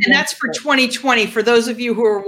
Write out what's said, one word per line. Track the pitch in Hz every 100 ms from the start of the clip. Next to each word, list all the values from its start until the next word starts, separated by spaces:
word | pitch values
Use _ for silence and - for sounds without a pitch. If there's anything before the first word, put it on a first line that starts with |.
| 208
and |
that's | 269 -
for | - 277
twenty | - 294 269 247
twenty. | - 269 240 202
For | 226
those | 214 233 233
of | 233
you | 240
who | 220 226
are | 208